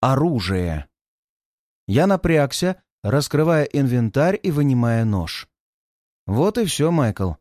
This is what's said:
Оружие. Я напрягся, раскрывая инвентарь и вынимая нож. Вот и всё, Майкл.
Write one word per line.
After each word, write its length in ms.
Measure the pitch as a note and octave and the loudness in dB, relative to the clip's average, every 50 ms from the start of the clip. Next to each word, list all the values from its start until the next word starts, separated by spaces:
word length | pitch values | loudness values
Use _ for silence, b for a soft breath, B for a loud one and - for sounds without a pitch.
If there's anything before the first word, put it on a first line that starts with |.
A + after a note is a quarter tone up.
Оружие. 880 | A2 B2 C3+ D3+ D#3+ F3 D#3+ B2 F#2 F2 G2 F#2 F2+ F2 D#2+ D#2 D2 _ _ _ _ _ _ _ _ _ _ _ _ _ _ _ _ _ _ _ _ - | 2 2 2 2 0 0 0 -2 -2 -2 -2 -2 -2 -2 -4 -6 -8 _ _ _ _ _ _ _ _ _ _ _ _ _ _ _ _ _ _ _ _ -2
Я 180 | G2 B2 E3 | 0 2 2
напрягся, 760 | G3 G3 F#3 - F3 E3 D#3 C#3+ C3+ - - - F3+ F#3 - _ _ _ _ _ | 2 2 0 0 2 2 2 2 0 -2 -4 -4 -4 -4 -6 _ _ _ _ _
раскрывая 640 | G2+ A#2 C#3+ C#3+ - - C#3+ D#3 D#3+ E3+ D#3 D3 | -2 0 0 -2 0 0 0 2 2 2 2 0
инвентарь 760 | - - C#3+ C#3 B2+ A#2+ B2 A#2 A2 - C3+ D3 F3 G3 G#3 | 0 0 0 0 0 2 0 0 0 0 0 0 2 0 0
и 120 | _ G3 D#3 | _ -4 -2
вынимая 520 | D3 D3 C#3+ C3 B2 A#2+ A#2 A#2 A2+ A2+ | 0 0 2 2 2 2 2 0 0 0
нож. 440 | A2 G#2 F#2+ E2+ E2 - - - _ _ _ _ _ _ _ _ _ _ _ _ _ _ _ _ | 0 0 -2 -2 -4 -8 -12 -14 _ _ _ _ _ _ _ _ _ _ _ _ _ _ _ _
Вот 320 | - F#2+ A2+ D#3 G3+ G#3+ A#3+ | -4 -2 0 0 0 0 0
и 60 | A3+ | -2
всё, 280 | F3+ - - C#3+ D#3+ F3 | -2 -2 -2 0 0 2
Майкл. 400 | D#3+ C#3 A2+ G2 - G2 F#2 D#2+ - | 2 2 0 0 -2 -4 -4 -4 -6